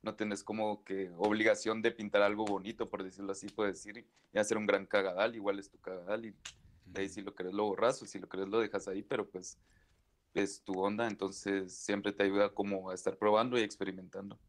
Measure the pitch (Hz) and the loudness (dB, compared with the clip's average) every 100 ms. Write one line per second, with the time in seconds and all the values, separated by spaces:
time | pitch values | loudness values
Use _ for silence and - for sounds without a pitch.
0 | 113 - 104 101 - 107 107 101 - 95 | -8 -4 -2 -2 -4 -2 -2 -4 -6 -6
1 | 92 85 104 107 110 107 110 110 113 113 | -6 0 2 4 4 4 0 0 0 -2
2 | 104 101 101 104 107 98 98 110 110 101 | 0 4 4 4 -2 -2 -4 -8 -6 -6
3 | 95 92 98 98 98 - 104 92 104 107 | -8 -8 -8 -8 -8 -2 -2 -2 -12 -16
4 | - _ _ 104 107 110 104 98 95 104 | -20 _ _ 0 2 2 2 2 4 2
5 | 95 90 113 113 101 98 98 - - 92 | 2 2 2 2 -2 -4 -8 -14 -10 -10
6 | 87 110 113 98 - - - - - 92 | -4 -4 -4 -14 -18 -18 -20 -20 -12 -4
7 | 98 104 98 - 92 101 107 95 113 131 | -4 -4 -10 -6 -4 0 0 2 2 2
8 | 107 95 92 92 95 113 104 101 101 95 | -8 -12 -8 -6 0 0 0 -2 -4 -6
9 | - 113 101 92 92 - _ _ _ _ | -4 -4 -4 -8 -12 -18 _ _ _ _
10 | _ _ _ - 98 - - 92 98 104 | _ _ _ -2 0 -2 -6 -2 0 0
11 | 117 101 98 - 101 98 95 - - 101 | -2 -2 -4 -2 -2 0 -2 -8 -2 0
12 | 104 - 98 101 101 - 101 95 92 92 | 0 4 4 6 4 2 -2 -2 -4 -2
13 | 98 98 107 107 123 123 104 - 95 95 | -2 2 4 6 4 2 0 -2 -6 -6
14 | 92 98 98 104 | -12 -12 -12 -14